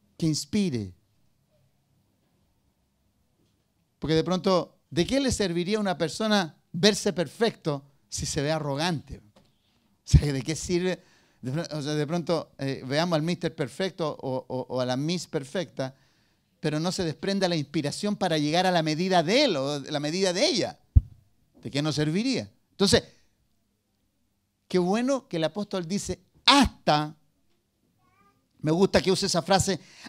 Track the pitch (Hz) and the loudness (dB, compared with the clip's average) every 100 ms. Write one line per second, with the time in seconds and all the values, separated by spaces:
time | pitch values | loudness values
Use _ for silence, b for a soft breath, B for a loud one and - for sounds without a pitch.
0 | _ - 160 143 - 214 185 117 95 - | _ -2 -2 -2 -2 -2 0 -2 -6 -12
1 | _ _ _ _ _ _ _ _ _ _ | _ _ _ _ _ _ _ _ _ _
2 | _ _ _ _ _ _ _ _ _ _ | _ _ _ _ _ _ _ _ _ _
3 | _ _ _ _ _ _ _ _ _ _ | _ _ _ _ _ _ _ _ _ _
4 | 143 160 160 185 190 180 - _ _ 131 | 0 2 2 0 2 2 0 _ _ -2
5 | 180 269 262 - 190 170 175 214 202 165 | 0 0 0 0 0 -2 -2 0 -2 -2
6 | 160 - 220 208 160 - _ 170 208 202 | -4 -2 0 2 0 -8 _ 2 2 2
7 | 208 175 147 - 220 - 156 139 - _ | 0 -2 -4 -2 -2 0 -4 -4 -8 _
8 | _ - 139 156 143 160 143 139 175 143 | _ -8 -6 -2 -2 -2 -2 -2 -2 -4
9 | - - - _ _ _ _ _ _ _ | -6 -16 -20 _ _ _ _ _ _ _
10 | - - 147 135 139 147 - 175 185 170 | 4 6 6 -2 -4 -6 -2 0 0 -4
11 | b b b b 123 151 - 151 139 151 | b b b b -6 -6 -4 -6 -2 -2
12 | 143 175 156 160 - - 135 127 127 147 | -2 -2 0 -2 -4 -6 -6 -6 -2 0
13 | 175 156 160 180 165 - 135 - 190 - | 2 0 0 -2 -4 -4 -6 -4 -6 -4
14 | 151 - 135 127 - 127 - 127 127 127 | -6 -4 -6 -6 -6 -8 -6 -4 -2 -2
15 | 151 180 - 156 131 190 165 - 131 - | -2 -4 -4 -8 -6 -6 -6 -6 -8 -10
16 | _ _ _ _ _ _ 156 151 175 196 | _ _ _ _ _ _ -4 -2 -2 -2
17 | 165 139 190 196 185 165 143 165 143 - | -4 -4 -2 0 0 0 -2 -4 -4 -4
18 | 208 202 180 156 147 170 185 175 160 156 | -4 -2 0 0 2 2 2 2 2 0
19 | 185 180 156 247 285 147 135 147 135 147 | 2 2 4 2 2 0 -2 -4 -6 -4
20 | 147 180 190 180 320 226 107 - _ - | -4 -2 -2 0 0 0 -4 -6 _ 2
21 | - - _ _ _ _ 110 135 156 143 | 2 -2 _ _ _ _ -8 -4 -2 0
22 | 151 180 262 185 98 _ _ - 196 226 | -2 -2 -2 -4 -6 _ _ -2 2 2
23 | - _ _ _ _ _ _ _ _ _ | 2 _ _ _ _ _ _ _ _ _
24 | _ _ _ _ _ _ - 180 175 220 | _ _ _ _ _ _ -4 0 2 0
25 | 254 262 - 165 156 208 208 190 165 202 | 0 -2 -4 -2 -2 -4 -6 -6 -4 -4
26 | - 175 _ _ - 277 247 - - 151 | -4 -10 _ _ 6 6 6 2 2 2
27 | 151 - _ _ _ _ _ _ _ _ | 0 -8 _ _ _ _ _ _ _ _
28 | _ _ _ _ _ _ 147 165 190 196 | _ _ _ _ _ _ 0 4 4 4
29 | 185 190 180 175 - 190 196 175 B B | 2 2 0 0 2 2 2 -4 B B